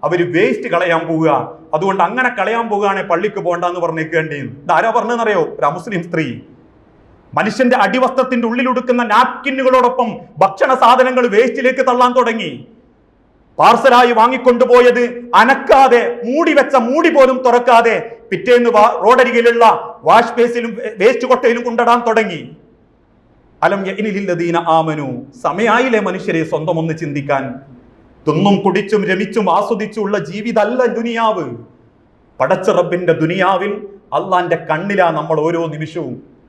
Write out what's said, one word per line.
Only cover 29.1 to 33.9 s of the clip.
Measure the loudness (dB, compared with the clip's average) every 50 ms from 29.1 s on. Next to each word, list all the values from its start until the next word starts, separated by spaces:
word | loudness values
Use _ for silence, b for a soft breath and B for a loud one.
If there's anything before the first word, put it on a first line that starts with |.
| -2 -2 -4 -4 -4 -2 0 0 0
ആസ്വദിച്ചുള്ള | 0 0 -2 -4 -4 -6 -6 -6 -6 -4 -2 -2 -4
ജീവിതമല്ല | -4 -6 -10 -8 -6 -2 0 0 0 0 0 0 0
ദുനിയാവ്. | -2 -2 -4 -6 -4 -4 -2 -2 -2 -2 -2 -6 -8 -10 -14 -16 -20 _ _ _ _ _ _ _ _ _ _ _ _ _ -4
പടച്ച | -2 0 0 0 0 0
റബ്ബിന്റെ | 0 0 0 -2 -4 -2 -2 -2
ദുനിയാവിൽ | 0 0 -2 -2 -2 0 0 0 0 0 -2 -4 -6 -8 -10 -14